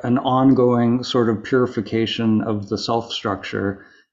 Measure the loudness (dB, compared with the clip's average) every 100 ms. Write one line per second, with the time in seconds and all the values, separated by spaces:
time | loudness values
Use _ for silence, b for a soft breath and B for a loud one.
0 | 0 0 2 2 4 6 4 4 2 0
1 | 0 0 2 0 0 0 0 -2 -4 -2
2 | -2 0 0 0 0 -4 -4 -6 -2 -2
3 | -2 -6 -4 -6 -6 -4 -4 -6 B B
4 | B